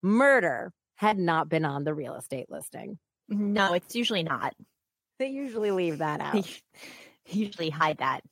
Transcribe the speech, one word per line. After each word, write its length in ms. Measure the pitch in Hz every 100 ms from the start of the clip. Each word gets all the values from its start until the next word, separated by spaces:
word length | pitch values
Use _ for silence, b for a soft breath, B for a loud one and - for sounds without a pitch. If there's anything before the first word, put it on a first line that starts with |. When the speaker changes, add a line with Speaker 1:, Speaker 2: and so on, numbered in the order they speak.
Speaker 1:
Murder 680 | 185 220 277 269 175 123 185 - _
had 240 | _ 208 208
not 320 | 170 160 156
been 160 | 160 156
on 180 | 139
the 100 | 143
real 200 | 151 131
estate 320 | 78 - 135 -
listing. 500 | - 156 - - - _ _ _
Speaker 2:
No, 460 | 208 202 208 196
it's 200 | 175 -
usually 280 | 233 226 208
not. 320 | 165 131 135 - - _ _ _ _ _
Speaker 1:
They 100 | 269
usually 440 | 269 277 220 214
leave 260 | 190 175 151
that 240 | 156 151
out. 120 | 147
Speaker 2:
<laughs> 280 | 208 196 - _ B B B B B _
They 120 | 202
usually 320 | 208 - 160
hide 280 | 151 160 151
that. 240 | 135 131 -